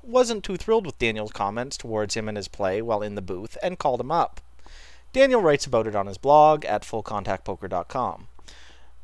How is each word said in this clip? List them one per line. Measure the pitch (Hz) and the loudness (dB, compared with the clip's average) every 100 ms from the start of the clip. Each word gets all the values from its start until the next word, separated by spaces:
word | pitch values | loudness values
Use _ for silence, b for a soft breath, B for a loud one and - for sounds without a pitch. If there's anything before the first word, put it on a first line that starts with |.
wasn't | - 240 240 220 | 0 2 2 0
too | - 185 | -6 -6
thrilled | - 226 | 0 0
with | 180 - | 0 -2
Daniel's | 117 107 107 | -2 -2 -6
comments | - 101 107 127 - | -2 -2 -2 -6 -8
towards | 120 110 104 113 | -6 -4 -2 -4
him | 110 | -4
and | 104 | -6
his | 92 | -8
play | - 98 98 | -2 -2 0
while | 117 107 | 0 -2
in | 104 | -2
the | 101 | -6
booth | 95 92 110 - | -6 -8 -10 -6
and | 180 180 | -6 -2
called | 151 123 | 0 0
him | 127 | 0
up. | 170 135 - - - B B B B B | 0 0 -4 -16 -18 B B B B B
Daniel | 254 269 247 | 4 6 6
writes | 175 147 | 6 4
about | - 120 110 | 2 0 2
it | |
on | 104 98 | 0 -2
his | 95 | -2
blog | 135 151 151 151 | 6 10 10 6
at | - 107 | 2 -2
full | - 117 | -2 -8
contact | 104 104 95 98 | -6 -6 -4 -4
poker | - 92 95 | -4 -8 -4
dot | 90 85 | -4 -4
com. | 135 113 82 - - B B B B B - | -4 -4 -4 -12 -16 B B B B B -16